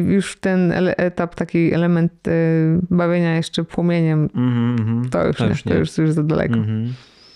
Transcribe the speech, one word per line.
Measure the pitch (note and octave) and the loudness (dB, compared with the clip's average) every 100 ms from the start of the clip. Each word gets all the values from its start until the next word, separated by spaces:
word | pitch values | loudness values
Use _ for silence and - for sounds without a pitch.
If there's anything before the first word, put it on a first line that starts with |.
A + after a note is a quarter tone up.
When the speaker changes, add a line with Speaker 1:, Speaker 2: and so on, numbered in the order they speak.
| F3 | 2
Speaker 1:
już | G3 - - | 0 0 -4
ten | G3 F#3 F3+ | 0 2 2
ele-, | - F#3 - | 2 0 0
etap, | F3+ F3+ E3+ - | -2 -2 -4 -4
taki | E3+ E3+ E3 | -2 0 2
element, | E3 F3 E3+ E3+ - - | 2 2 2 0 -2 -2
e, | E3 E3 D#3+ D#3+ E3 F3+ | 0 2 2 2 0 0
bawienia | F3 E3+ F3 E3+ E3 | 0 2 2 0 0
jeszcze | E3 - | -2 -4
płomieniem, | E3 - E3+ E3+ D#3+ D#3 D3+ - | -6 -2 0 2 2 2 0 -2
Speaker 2:
Mhm, | B2 A#2+ A#2 A#2+ | -2 0 0 -2
mhm. | A2 A#2 B2 | -2 -2 -2
Speaker 1:
to | - - | -2 -2
już | - | 0
Speaker 2:
To | |
Speaker 1:
nie, | A#2 | -2
Speaker 2:
już | C3 | -2
Speaker 1:
to | - | -2
Speaker 2:
nie. | E3 | -2
Speaker 1:
już, | D#3 - | -2 -2
już | D#3+ | 0
za | D#3+ | 0
daleko. | D3+ D3+ - A#2 | 0 0 0 -2
Speaker 2:
Mhm. | G#2+ A2 A#2 B2+ - - - | -2 -4 -6 -8 -16 -20 -20